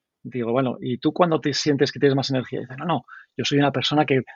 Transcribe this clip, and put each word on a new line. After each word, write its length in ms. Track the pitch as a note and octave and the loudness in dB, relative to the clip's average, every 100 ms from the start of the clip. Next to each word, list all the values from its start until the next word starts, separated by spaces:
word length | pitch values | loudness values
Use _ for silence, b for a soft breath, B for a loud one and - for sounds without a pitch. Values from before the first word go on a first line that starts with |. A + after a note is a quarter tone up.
| _ _ | _ _
Digo, 280 | B2 B2 A#2 | -10 -6 -2
"Bueno, 260 | B2 B2+ - | 0 0 -4
¿y 200 | C3 A#2+ | -6 -2
tú 140 | D#3 | -2
cuándo 280 | D3+ F3 D#3 | 2 2 2
te 100 | C#3+ | -2
sientes 400 | C3+ D3+ C#3+ C#3 | -2 0 2 0
que 80 | B2+ | 2
tienes 160 | C#3+ C#3 | 2 2
más 140 | C3+ | 0
energía?". 300 | C3 A#2 - | -2 -4 -8
Dice, 160 | - C3+ | -10 -8
"No, 80 | E3+ | -4
no, 200 | D3+ - B B - | -4 -6 B B -8
yo 80 | |
soy 140 | A#2+ C#3+ | 0 2
una 140 | C#3+ | 2
persona 340 | B2+ - D3+ C#3+ | 2 0 2 4
que 160 | C3 - | 2 0